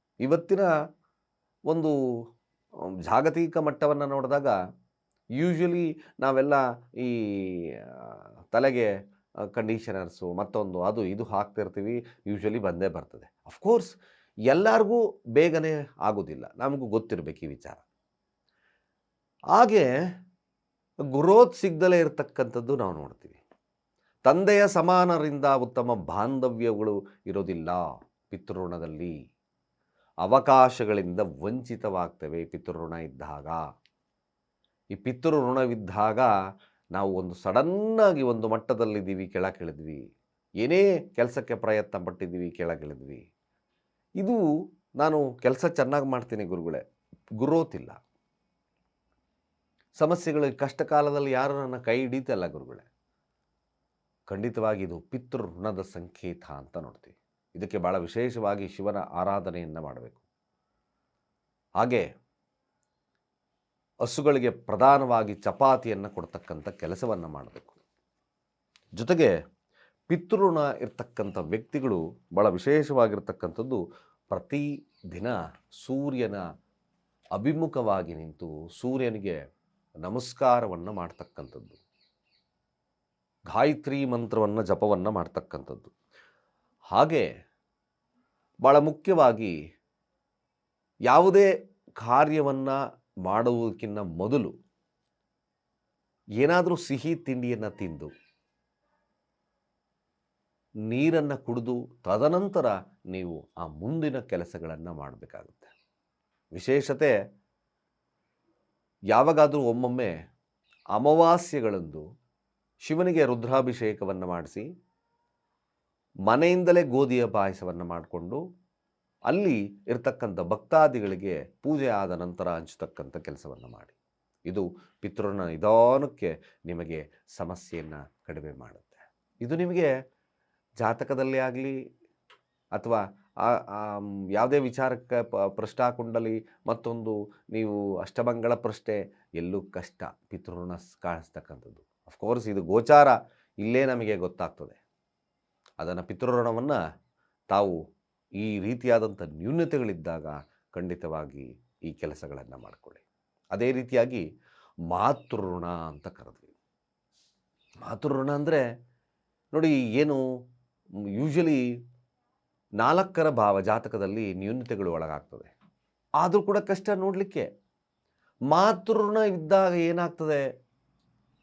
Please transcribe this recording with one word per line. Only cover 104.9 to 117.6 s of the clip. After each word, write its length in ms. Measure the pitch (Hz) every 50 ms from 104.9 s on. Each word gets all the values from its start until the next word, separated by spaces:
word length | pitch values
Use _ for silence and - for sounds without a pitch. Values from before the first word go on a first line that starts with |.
| 82 73 69 69 62 52 - - - - - - _ _ _ _ _ _ _ _ _ _ _ _ _ _ _ _ _ _ _ _
ವಿಶೇಷತೆ 920 | 82 90 - 127 135 143 135 - 135 143 156 139 113 98 98 - - _ _ _ _ _ _ _ _ _ _ _ _ _ _ _ _ _ _ _ _ _ _ _ _ _ _ _ _ _ _ _ _ _
ಯಾವಾಗಾದ್ರೂ 580 | 98 98 107 120 139 160 160 156 151 143 143 147
ಒಮ್ಮೊಮ್ಮೆ 800 | 131 117 117 123 123 123 123 127 117 98 80 80 78 - _ _ _ _ _ _ _ _ _ _ -
ಅಮಾವಾಸ್ಯೆಗಳಂದು 1300 | - 101 110 131 147 156 165 165 165 175 175 175 - 151 139 113 107 98 92 85 76 73 78 76 87 - _ _ _ _ _ _ _ _ _ _ _ _ _
ಶಿವನಿಗೆ 460 | - - 156 165 180 180 165 165 143
ರುದ್ರಾಭಿಷೇಕವನ್ನ 1000 | 123 123 117 113 120 131 135 127 127 120 123 117 107 107 - 98 95 95 92 92
ಮಾಡಿಸಿ, 720 | 90 87 87 76 73 - 104 113 160 180 180 _ _ _ _ _ _ _ _ _ _ _ _ _ _ _ _ _ _ _ _ _ _ _ _ _ _ - - 95
ಮನೆಯಿಂದಲೇ 580 | 107 120 139 165 175 180 180 180 175 175 175
ಗೋಧಿಯ 440 | 170 135 120 131 139 123 127 123 120
ಪಾಯಸವನ್ನ 560 | 107 101 104 98 98 92 -